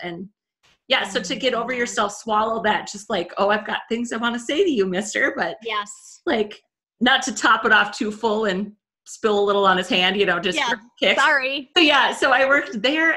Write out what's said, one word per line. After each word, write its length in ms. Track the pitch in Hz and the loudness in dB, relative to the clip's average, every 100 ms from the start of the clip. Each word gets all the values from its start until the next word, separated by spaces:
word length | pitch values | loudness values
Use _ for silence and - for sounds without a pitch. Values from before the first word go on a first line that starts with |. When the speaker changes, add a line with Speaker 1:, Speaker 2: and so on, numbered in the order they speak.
Speaker 1:
and 240 | 175 170 196 _ _ _ _ _ - | -10 -12 -14 _ _ _ _ _ -2
yeah. 180 | 262 196 | -2 0
So 140 | 202 | -4
to 140 | 214 247 | -4 -4
get 160 | 262 | -2
over 180 | 226 233 | -2 -4
Speaker 2:
Mm-hmm. 80 | 254 | -4
Speaker 1:
yourself, 320 | 240 - 202 - | -4 -2 -4 -4
swallow 460 | 226 214 226 226 | -2 0 0 0
that, 260 | 214 175 - | 0 -2 -4
just 180 | 202 - | -14 -6
like, 220 | 202 175 - | -4 -4 0
"Oh, 100 | 196 | 2
I've 160 | 214 214 | 2 -2
got 140 | - - | -8 -6
things 240 | 233 240 | -6 -4
I 60 | 233 | -4
wanna 220 | 233 240 | -4 -4
say 260 | 233 294 392 | -4 0 0
to 40 | |
you, 160 | 247 190 | 2 0
mister," 480 | 180 208 214 285 - | 0 -4 -2 -2 0
but 180 | 170 - | -4 -6
Speaker 2:
Yes. 560 | 226 214 208 - - - - | -8 -6 -8 -14 -20 -10 -2
Speaker 1:
like, 360 | 233 208 - _ _ _ - | -2 -2 -6 _ _ _ -2
not 220 | 247 269 | 2 2
to 100 | 254 | 0
top 300 | 214 254 220 | -2 2 2
it 80 | 233 | 4
off 260 | 214 208 - | 4 2 -2
too 140 | 214 | -6
full 320 | 208 226 214 | -4 -2 0
and 300 | 214 185 208 - _ _ - | -2 -2 -6 -12 _ _ -20
spill 300 | - 220 208 | -4 0 2
a 60 | 202 | 2
little 200 | 202 196 | 4 4
on 120 | 185 | 4
his 100 | 185 | 2
hand, 300 | 202 180 196 | 2 2 2
you 80 | 185 | 0
know, 120 | 175 | 0
just 200 | 185 180 | -2 -2
Speaker 2:
Yeah. 100 | 254 | -2
Speaker 1:
for 80 | 233 233 - | -4 -8 -2
kicks. 220 | 190 220 | 0 4
Speaker 2:
Sorry. 480 | 277 285 262 277 254 359 | 4 2 0 -6 -2 2
Speaker 1:
So 40 | |
yeah, 300 | 302 285 226 | 4 4 2
so 200 | - 294 | 2 2
I 120 | 262 269 | 4 4
worked 360 | 285 - 214 | 2 0 -4
there 300 | 240 311 330 | -2 0 0